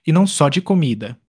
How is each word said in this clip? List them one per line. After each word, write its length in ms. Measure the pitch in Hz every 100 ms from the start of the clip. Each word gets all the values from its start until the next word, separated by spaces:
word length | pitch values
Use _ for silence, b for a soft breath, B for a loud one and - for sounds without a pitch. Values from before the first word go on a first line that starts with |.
| b
e 40 |
não 140 | 170 196
só 240 | - 143
de 120 | 175
comida. 540 | - 185 143 107 110 120 _